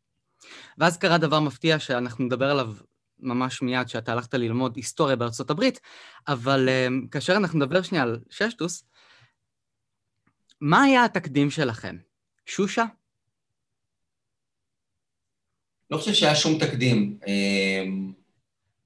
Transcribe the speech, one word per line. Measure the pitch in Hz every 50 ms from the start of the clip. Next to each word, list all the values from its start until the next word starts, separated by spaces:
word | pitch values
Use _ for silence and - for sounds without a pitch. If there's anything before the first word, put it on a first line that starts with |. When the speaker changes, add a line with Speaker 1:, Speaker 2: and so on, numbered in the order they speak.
| _ _ _ _ _ _ _ _ - - - - - - - -
Speaker 1:
ואז | 151 175 170
קרה | - - 185 170 175
דבר | 165 147 151 156
מפתיע | 151 143 131 - - 160 156 151
שאנחנו | - - 131 120 123 123 117 113 131
נדבר | 120 127 120 131 139
עליו | 147 139 127 113 104 95 - _ _ _ _ _ _ _ -
ממש | 131 120 123 127 127 131 - 135
מיד, | 123 127 127 123 120
שאתה | - 113 117 - 117
הלכת | 120 120 - -
ללמוד | 131 120 113 117 123 131 123 113
היסטוריה | 131 110 - - - 160 139 131
בארצות | 120 120 117 113 - 131 -
הברית, | 151 165 254 262 254 - _ - - - - - - - - -
אבל, | 143 120 117 135 139 135 131 131
אמ, | 131 131 127 123 127 131 120 -
כאשר | - 147 - - 185
אנחנו | 214 196 170 165 156
נדבר | 139 131 156 185 185
שנייה | - 190 160 127
על | 117 113 113 120 _
ששטוס, | - - 202 226 233 - 156 - - - - _ _ _ _ _ _ _ _ _ _ _ _ _ _ _ _ _ _ _ _ _ _ _ _ _ _ _ _ _ _ _ _ _ _ -
מה | 147 143 170 220 277
היה | 277 269 247 240
התקדים | 220 - 185 175 151 127 143 143 147
שלכם? | 135 156 147 123 113 - - 92 87 90 - _ _ _ _ _ _ _ _
שושה? | - - - 196 196 - 240 226 220 - _ _ _ _ _ _ _ _ _ _ _ _ _ _ _ _ _ _ _ _ _ _ _ _ _ _ _ _ _ _ _ _ _ _ _ _ _ _ _ _ _ _ _ _ _ _ _ _ _ _ _ _ _ _ _ _ _ _ -
Speaker 2:
לא | 151 156
חושב | - 214 196
שהיה | - 170 151 151
שום | 151 - 160 156 156
תקדים. | 156 - - 120 127 127 113 104 101 101 - - -
אמ, | 98 101 101 98 98 98 98 98 95 95 95 95 95 95 95 95 95 95 - _ _ _ _ _ _ _ _ _ _ _ _ _